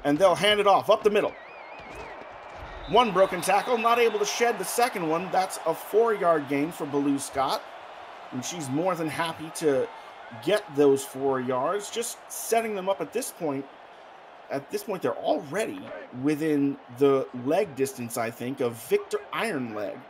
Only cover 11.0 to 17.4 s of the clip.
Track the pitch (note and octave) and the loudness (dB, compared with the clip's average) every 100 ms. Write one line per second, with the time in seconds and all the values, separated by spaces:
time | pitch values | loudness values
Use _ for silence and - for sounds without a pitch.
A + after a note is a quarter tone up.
11 | - C3 C3+ C3 B2+ B2+ D3 G3+ G3+ A3+ | 0 -2 0 0 0 0 0 -2 -6 -6
12 | A#3 - - - - A3+ A3 G3+ F#3 F#3+ | -6 -10 -14 -12 0 0 0 -4 -2 -2
13 | D3+ A3+ C4+ - D#3+ C3+ C#3 - - - | -2 -4 -6 -6 -4 -4 -8 -16 -20 -20
14 | - - - - - C#3 - G#3 G#3+ F#3+ | -20 -20 -20 -20 -8 -8 -6 -8 -6 -2
15 | B2 - - - C#3+ F3 A3+ F#2+ A2+ - | -2 -2 0 -2 -2 -4 -4 -6 -12 -14
16 | - B2+ C3+ D3+ D#3+ D3 C#3 C#3 - B2 | -12 -2 0 2 2 2 2 0 -12 4
17 | C#3 C3+ C3+ B2+ | 6 6 2 -4